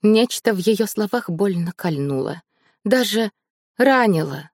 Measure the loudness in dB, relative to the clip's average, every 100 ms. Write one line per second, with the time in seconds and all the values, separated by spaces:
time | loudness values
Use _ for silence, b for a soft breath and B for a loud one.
0 | 4 4 2 0 -2 0 0 0 -2 -2
1 | -4 -4 -6 -4 -2 -2 -6 -6 -6 -4
2 | -4 -4 -6 -8 _ _ _ _ -2 0
3 | 0 -2 -4 _ _ _ _ _ 4 4
4 | 4 2 -2 -8 -14